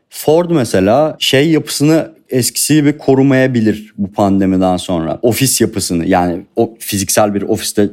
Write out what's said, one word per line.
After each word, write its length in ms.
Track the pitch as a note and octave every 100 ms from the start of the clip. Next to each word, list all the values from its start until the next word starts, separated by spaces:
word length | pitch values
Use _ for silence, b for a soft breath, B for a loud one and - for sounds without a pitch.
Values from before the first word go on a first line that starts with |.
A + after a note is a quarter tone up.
| b
Ford 400 | - - D#3+ F3
mesela 680 | E3 A#2 F#2+ F#2+ B2+ D#3 -
şey 300 | D#3 C3+ D#3+
yapısını 680 | D3+ - - D3 D#3+ - - -
eskisi 460 | B2+ A#2 - - D3+
gibi 220 | C#3+ D3
korumayabilir 960 | - C3+ C#3 C3 C3 B2 G#2+ F#2+ - -
bu 140 | G2
pandemiden 680 | G#2+ G2+ G2 F#2+ F#2 F#2 F2+
sonra. 420 | - F2 D#2+ D#2
Ofis 400 | B2 G#2+ C3+ -
yapısını, 440 | A2+ G2+ - F2 E2+
yani 360 | F#2 F2 E2+ F#2 -
o 200 | A2+ -
fiziksel 540 | - G2+ G2 - G#2+
bir 80 | G2+
ofiste 480 | - G#2 - - G2+